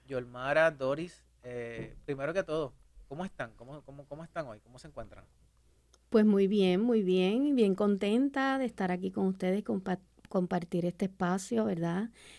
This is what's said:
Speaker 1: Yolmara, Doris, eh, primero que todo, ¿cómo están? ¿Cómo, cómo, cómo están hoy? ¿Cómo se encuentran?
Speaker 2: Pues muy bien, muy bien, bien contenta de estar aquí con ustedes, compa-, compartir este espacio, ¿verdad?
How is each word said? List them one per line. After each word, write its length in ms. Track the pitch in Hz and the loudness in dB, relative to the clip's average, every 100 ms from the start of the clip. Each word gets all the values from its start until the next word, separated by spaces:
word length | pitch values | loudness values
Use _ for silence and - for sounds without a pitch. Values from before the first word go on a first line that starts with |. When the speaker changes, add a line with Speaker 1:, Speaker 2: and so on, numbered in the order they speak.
| 131 | -10
Speaker 1:
Yolmara, 640 | 131 123 123 131 151 160 | -10 -10 -10 0 4 4
Doris, 540 | 143 131 143 175 - _ _ | 2 -4 -4 -6 -14 _ _
eh, 540 | 123 123 117 113 113 - | -12 -10 -10 -10 -12 -12
primero 280 | - 135 143 | -8 -6 -4
que 120 | 185 | -4
todo, 280 | 180 156 139 - _ - - | -2 -4 -4 -8 _ -20 -14
¿cómo 160 | 139 | -10
están? 280 | 190 - 120 110 | -10 -8 -12 -12
¿Cómo, 260 | 120 151 | -18 -18
cómo, 220 | - 139 139 | -18 -20 -16
cómo 160 | 147 | -16
están 240 | 165 175 139 | -12 -10 -10
hoy? 140 | 107 | -14
¿Cómo 180 | 117 123 | _ -20
se 80 | 160 | -18
encuentran? 380 | 127 107 101 - _ _ _ _ _ _ _ _ | -16 -16 -18 -20 _ _ _ _ _ _ _ _
Speaker 2:
Pues 160 | 220 | 4
muy 220 | 214 196 196 | 6 6 4
bien, 340 | 208 185 180 | 4 4 4
muy 220 | 240 226 | 4 2
bien, 540 | 185 185 185 226 294 269 | 4 4 4 2 2 4
bien 180 | 202 | 4
contenta 840 | 190 208 202 202 226 277 277 269 269 | 4 2 2 2 2 2 0 0 0
de 60 | |
estar 280 | 254 - 185 | -2 -2 -2
aquí 180 | 180 190 | -2 -4
con 160 | 190 190 | -2 -2
ustedes, 380 | 190 185 196 | 0 0 0
compa-, 340 | 214 202 190 185 - _ - | -2 -4 -2 -4 -6 _ -4
compartir 580 | 196 180 180 175 180 175 | -2 0 -2 -2 -2 -2
este 200 | - 190 | -2 -4
espacio, 580 | 190 175 190 - 233 | -2 -2 -2 -2 -2
¿verdad? 460 | 214 175 170 175 226 - - | 0 -2 -2 -2 -6 -10 -20